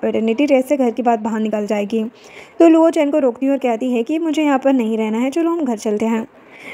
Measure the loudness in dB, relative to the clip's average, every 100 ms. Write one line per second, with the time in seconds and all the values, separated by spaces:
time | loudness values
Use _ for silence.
0 | -4 -2 0 0 2 2 2 0 0 0
1 | 0 -2 -2 -4 -4 -4 -4 -4 -2 -4
2 | -6 -10 -20 -20 -8 4 6 6 4 2
3 | 0 0 0 0 -2 0 0 -2 -2 -2
4 | -2 -2 -2 0 2 2 2 2 0 -2
5 | -2 -2 -2 0 -2 -2 -2 -4 -4 -2
6 | -2 -2 -4 -14 -20 -20 -20